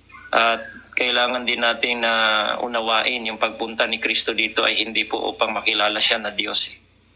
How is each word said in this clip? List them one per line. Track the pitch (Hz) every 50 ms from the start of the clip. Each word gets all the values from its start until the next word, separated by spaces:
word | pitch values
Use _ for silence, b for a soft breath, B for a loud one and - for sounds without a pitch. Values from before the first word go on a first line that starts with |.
| _ _ - - - -
At | - 117 113 117 113 113 - - - - - - -
kailangan | - 127 123 123 123 123 120 127 123 120 117
din | 120 117 120
natin | 117 117 - - 123 120 120 117
na | 113 113 113 110 110 107 107 104 117 - -
unawain | - 123 120 117 110 113 113 110 - 127 127 120 113
yung | 110 110 110
pagpunta | 117 110 110 - 113 113 113 117 123 110
ni | 113 110
Kristo | - 117 113 - - 123
dito | 113 107 110 110 - 117
ay | 113 110 107 104 110
hindi | 113 110 110 107 -
po | 113 110 113 104
upang | 107 - 117 110
makilala | 110 101 - 110 110 104 104 104 107 110
siya | 110 - 120 113
na | 107 104
Diyos | 101 98 101 104 104 - - -
eh. | - - - _ _ _ _ _ _